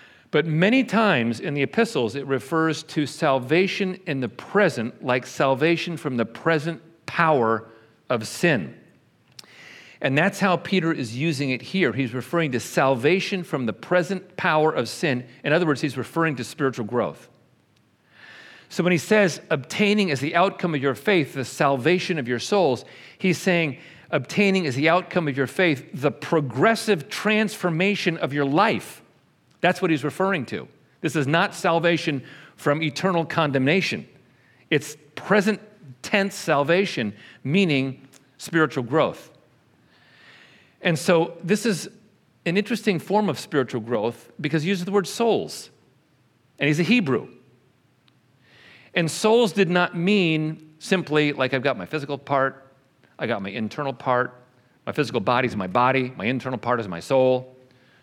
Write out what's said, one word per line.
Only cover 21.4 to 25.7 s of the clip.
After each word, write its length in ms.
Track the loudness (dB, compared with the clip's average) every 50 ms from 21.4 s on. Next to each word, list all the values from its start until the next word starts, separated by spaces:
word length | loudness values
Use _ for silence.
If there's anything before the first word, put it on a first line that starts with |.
| -8
salvation 720 | -6 -2 0 2 2 2 2 2 2 2 2 0 -2 -4
of 120 | -4 -4 -4
your 100 | -4 -4
souls," 460 | -2 0 2 2 2 2 2 -2 -4 -12 -20 -20 -20 -20 -10 -2
he's 200 | 0 0 0 0
saying, 400 | 0 0 2 2 2 0 -4 -6 -12 -20 -20 -20 -10 -4 -4
"Obtaining 560 | -4 -4 -2 0 2 2 4 2 2 0 0
as 80 | -2
the 120 | 2 2 4
outcome 380 | 4 2 2 0 -2 -2 -2
of 100 | -2 0
your 120 | -2 -2 -2
faith, 360 | 0 2 2 2